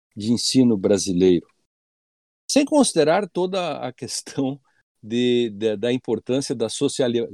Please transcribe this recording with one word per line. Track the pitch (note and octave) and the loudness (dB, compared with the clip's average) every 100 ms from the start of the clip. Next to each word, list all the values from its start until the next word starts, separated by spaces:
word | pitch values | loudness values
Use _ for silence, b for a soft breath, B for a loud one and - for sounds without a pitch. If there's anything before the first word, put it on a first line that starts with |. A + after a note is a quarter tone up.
| _ - | _ -10
de | G#2 | -2
ensino | A#2 - C3 B2 G#2 | -2 0 2 4 2
brasileiro? | G2 G2+ G2 F2 F#2 F2 - _ _ _ _ _ _ _ _ _ - | 2 2 2 4 4 4 0 _ _ _ _ _ _ _ _ _ -2
Sem | C4+ C#4+ | 0 2
considerar | D4+ B3 E3 D3 F3+ G3 | 2 2 2 2 2 -2
toda | F#3 F#3 F#3+ F3 C3 | -4 -4 -4 -6 -6
a | B2+ | -10
questão | - C3 - - - C3+ C#3 _ _ _ _ | -10 -10 -10 -8 -6 -4 -6 _ _ _ _
de, | G#2+ A#2 B2 A#2+ A#2+ | -6 0 2 2 0
de, | G2+ A2 G#2 | -2 -2 -2
da | A#2 | -2
importância | C3 - G#2+ - B2+ C3+ | -2 -2 -4 -2 -4 -4
da | B2+ A2+ | -4 -4
sociali-, | - C#3+ - B2+ A#2 A2+ | -2 -4 0 0 0 -4